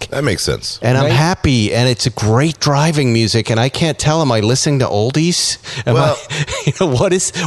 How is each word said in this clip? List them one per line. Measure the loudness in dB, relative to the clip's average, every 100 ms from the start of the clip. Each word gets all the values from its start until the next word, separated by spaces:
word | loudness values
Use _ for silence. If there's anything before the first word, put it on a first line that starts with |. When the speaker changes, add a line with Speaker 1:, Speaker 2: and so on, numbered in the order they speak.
| -8
Speaker 1:
That | -4
makes | -2 -2
sense. | -2 -4 -8 -4
Speaker 2:
And | 0 2
I'm | 2
Speaker 3:
Right. |
Speaker 2:
happy, | 2 2 0 2 2 2
and | 2 0
it's | 0 -2
a |
great | -2 0 2 2 0
driving | 0 2 2 2 2
music, | 2 2 0 0
and | 0
I | 0
can't | 0 -2 0
tell, | 0 2
am | 2
I | 2
listening | 2 0 0 0
to | 0
oldies? | 0 0 0 0 0 -4 -6 -10 -6 0
Am | 2
Speaker 1:
Well | 2 -2 -6
Speaker 2:
I, | -8 -6 -4
<laughs> | -4
you | 0
know, | 0 2
what | 2
is, | 0 -2 -4